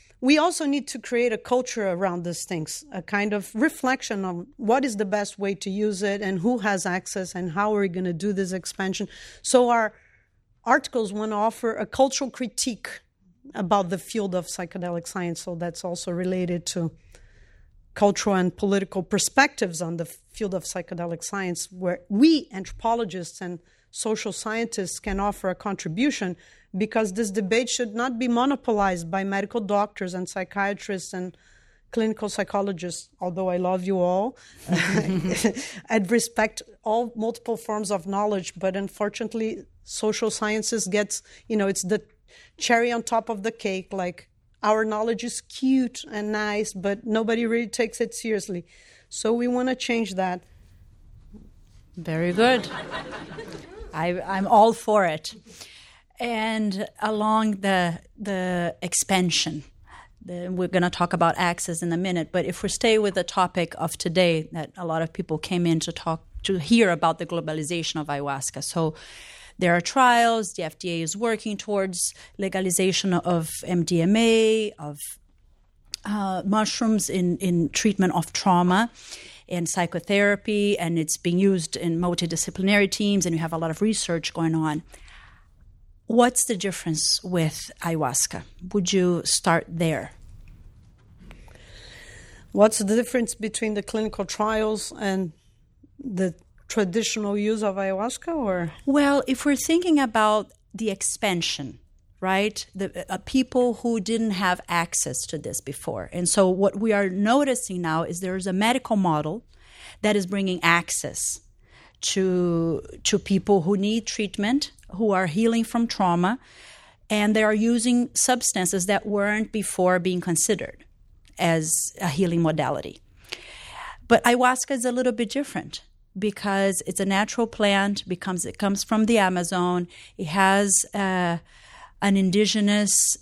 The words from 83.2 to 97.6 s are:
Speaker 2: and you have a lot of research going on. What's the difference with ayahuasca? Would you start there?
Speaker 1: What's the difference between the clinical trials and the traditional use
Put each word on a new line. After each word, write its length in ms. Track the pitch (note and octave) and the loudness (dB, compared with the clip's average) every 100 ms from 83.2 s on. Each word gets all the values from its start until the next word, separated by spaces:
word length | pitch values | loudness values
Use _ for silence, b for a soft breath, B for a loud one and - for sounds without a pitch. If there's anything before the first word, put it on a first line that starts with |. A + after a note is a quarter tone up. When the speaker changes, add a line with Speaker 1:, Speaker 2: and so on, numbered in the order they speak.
| F3 | 2
Speaker 2:
and 100 | D#3+ | -2
you 40 | |
have 140 | E3 | -2
a 40 | E3 | -2
lot 120 | E3 | -4
of 120 | D#3 | 0
research 520 | G#3+ G#3 - E3 - | 0 0 -2 -4 -4
going 220 | - E3 D#3+ | -2 0 2
on. 260 | D#3 D3+ - B B B B B B _ - - - - - | 0 -2 -8 B B B B B B _ -20 -20 -20 -18 0
What's 380 | A3+ B3 B3 - | 4 4 4 -2
the 100 | G3+ | -2
difference 680 | G3 - E3+ D#3 - - | -4 -4 -4 -2 0 -2
with 480 | F#3 F3 D#3+ - - - | 0 0 0 -2 -12 -8
ayahuasca? 640 | E3+ E3 C3+ C3+ - - - - F3+ | -4 -2 0 0 -2 -6 -14 -18 -4
Would 200 | G#3 F3 | -2 2
you 300 | G3 F3+ E3+ | 2 2 2
start 420 | - - F#3 E3 - | 0 0 2 2 0
there? 440 | E3 E3 C3+ - - - - - - - - - _ - - B B B B B B B B B B B B B | -2 -2 -2 -6 -14 -20 -20 -20 -20 -20 -20 -20 _ -20 -20 B B B B B B B B B B B B B
Speaker 1:
What's 260 | G3 G#3+ - | 6 6 6
the 180 | G3 A3+ | 2 2
difference 380 | A#3 B3+ A3+ | 2 0 -2
between 400 | - G#3+ - A3 | -4 -6 -4 -2
the 80 | G#3 | -4
clinical 440 | G3+ A3 A3 - F#3+ | -2 -2 -2 -4 -6
trials 680 | - G3 A3 G#3+ G#3+ - - | -2 0 2 0 -2 -6 -4
and 320 | G3 F#3+ F3+ - _ _ _ _ - - | -2 -2 -4 -8 _ _ _ _ -20 -16
the 380 | C4+ F#3 F#3+ - _ - - | -8 -2 -2 -4 _ -20 -6
traditional 720 | A3+ G3 G#3+ A3 A3 G#3 G#3 | -2 0 0 -2 -2 -2 0
use 260 | G#3+ A3 | 0 0